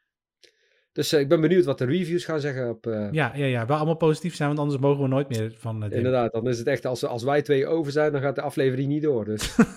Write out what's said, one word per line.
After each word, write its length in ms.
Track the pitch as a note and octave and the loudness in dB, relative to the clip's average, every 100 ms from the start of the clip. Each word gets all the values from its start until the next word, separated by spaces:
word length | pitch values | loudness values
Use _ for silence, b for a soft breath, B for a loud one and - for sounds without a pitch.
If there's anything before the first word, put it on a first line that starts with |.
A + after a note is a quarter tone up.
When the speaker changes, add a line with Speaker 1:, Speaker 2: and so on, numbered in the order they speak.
| _ _ _ _ b b b b b | _ _ _ _ b b b b b
Speaker 1:
Dus, 220 | - D3 | -4 0
eh, 60 | D#3 | 2
ik 100 | C#3 | 4
ben 120 | E3 | 4
benieuwd 240 | D#3 F#3 C#3 | 6 4 4
wat 120 | C3+ | 0
de 80 | B2+ | 0
reviews 400 | F3 E3+ F3 F3 | 0 -2 -4 -4
gaan 140 | D#3+ | -4
zeggen 300 | C#3+ C3 A#2+ | -4 -4 -6
op, 180 | A2+ - | -6 -6
eh, 240 | G#2+ G#2 | -4 -2
Speaker 2:
Ja, 200 | D3+ C3 C#3 | -2 -2 -2
ja, 100 | C#3+ | -2
ja. 200 | B2 A2+ | -2 -2
Wel 120 | D3+ | -2
allemaal 180 | D#3 D#3+ | 0 2
positief 400 | E3 D3+ F3 - | 2 0 -4 -4
zijn, 120 | D3 | -2
want 100 | D3 | 0
anders 220 | D3 C#3 | -2 0
mogen 200 | C#3 C#3+ | 0 2
we 60 | C3+ | 0
nooit 220 | C3 D3 | 0 -2
meer 260 | A2+ A2 A2+ | -4 -6 -6
van, 260 | A#2+ A2 | -8 -6
eh, 60 | G#2 | -4
Dim. 80 | G2 | 0
Speaker 1:
Inderdaad, 340 | A#2+ B2+ A#2 | 2 2 0
dan 160 | A2+ A#2 | 0 -2
is 100 | A#2 | 0
het 100 | A#2 | 0
echt, 180 | C3 C3+ | 0 -2
als, 200 | B2 C#3+ | -2 -2
als 180 | A#2+ | -2
wij 180 | A#2+ C#3+ | 0 0
twee 260 | C#3+ C#3 C#3+ | 2 2 2
over 240 | D#3+ D3 | 0 0
zijn, 200 | C#3+ D3+ | 0 2
dan 100 | C#3+ | 0
gaat 140 | C#3 C3 | -2 -2
de 60 | |
aflevering 460 | C#3+ C#3+ C3+ B2+ C#3 | -4 0 0 2 0
niet 140 | D3 | 0
door. 240 | D3+ B2 G#2 | 0 0 -2
Dus 300 | G#2+ - - F3+ | -4 0 2 2